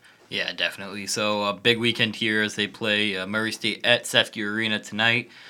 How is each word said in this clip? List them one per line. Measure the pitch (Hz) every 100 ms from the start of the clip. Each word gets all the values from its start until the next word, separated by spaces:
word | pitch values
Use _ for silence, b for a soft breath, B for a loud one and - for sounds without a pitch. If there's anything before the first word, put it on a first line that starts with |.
| B B -
Yeah, | 101 90
definitely. | 90 85 - 98 101 98
So | - 107 104 101
a |
big | 98 120 117
weekend | 117 113 113 104
here | 113 107
as | 107
they | - 101
play, | - 110 104 107 95
uh, | 92
Murray | 107 110
State | - 110 101
at | 117 120
Sefke | - 123 110 113 104
Arena | 107 110 107
tonight | - 104 113 117 - B